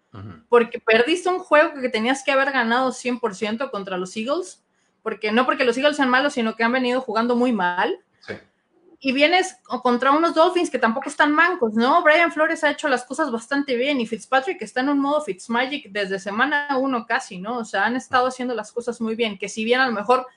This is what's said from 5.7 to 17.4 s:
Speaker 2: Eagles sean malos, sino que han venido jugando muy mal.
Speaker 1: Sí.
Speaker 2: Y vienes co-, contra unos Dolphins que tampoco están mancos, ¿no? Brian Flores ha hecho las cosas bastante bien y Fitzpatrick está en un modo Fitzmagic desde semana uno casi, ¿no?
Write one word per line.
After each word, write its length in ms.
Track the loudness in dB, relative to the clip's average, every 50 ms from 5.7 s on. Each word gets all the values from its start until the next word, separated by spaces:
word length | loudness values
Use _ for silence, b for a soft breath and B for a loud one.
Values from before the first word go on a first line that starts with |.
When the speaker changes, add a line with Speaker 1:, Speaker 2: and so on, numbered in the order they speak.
| 2
Speaker 2:
Eagles 200 | 2 2 2 2
sean 120 | 2 2 4
malos, 260 | 4 4 2 2 0
sino 200 | 0 -2 -2 -2
que 80 | 0 0
han 80 | 0
venido 300 | 0 0 0 0 0 -2
jugando 340 | -2 -2 -2 -2 0 0 2
muy 180 | 2 2 2 2
mal. 460 | 2 0 -2 0 0 -2 -2 -2 -6 _ _ _ _
Speaker 1:
Sí. 140 | _ -14 -14 -14 -14 _ _ _ _ _ _ _ _ _ _ _
Speaker 2:
Y 100 | -4 -2
vienes 460 | 2 2 4 4 4 2 0 0 -6 _ _
co-, 180 | -8 -8 -2 0
contra 300 | 0 0 2 2 2 4
unos 200 | 4 2 2 4
Dolphins 340 | 4 4 4 4 0 -2 0
que 80 | -2 0
tampoco 300 | 0 0 0 -2 -6 -8
están 240 | 0 2 2 2 4
mancos, 420 | 4 4 2 2 0 0 0 2
¿no? 260 | 2 2 4 4 4 6
Brian 260 | 6 6 6 4 2
Flores 320 | 2 0 0 0 0 0 0
ha 80 | -2
hecho 160 | -2 0 -2
las 180 | -2 -2 -2 -2
cosas 280 | -6 -4 -4 -2 -2 -2
bastante 420 | -6 -6 -4 -4 -2 -2 -2 -2
bien 260 | -2 0 0 0 -2
y 60 | -2
Fitzpatrick 560 | -4 -6 -10 -6 0 0 0 0 0 -6 -6 -8
está 200 | -8 -4 -2 0
en 80 | 0
un 100 | 2 0
modo 200 | 0 2 0 -2
Fitzmagic 680 | -2 -4 -8 -10 -6 -4 -2 -2 -2 -2 -4 -8 -10 -8
desde 300 | -4 -4 -4 -2 -4 -6
semana 480 | -6 -6 -2 0 0 0 0 -2 -2 -2 -2 -2
uno 280 | 0 0 -2 -4 -2
casi, 320 | -2 -4 -4 -4 -6 -12
¿no? 200 | -12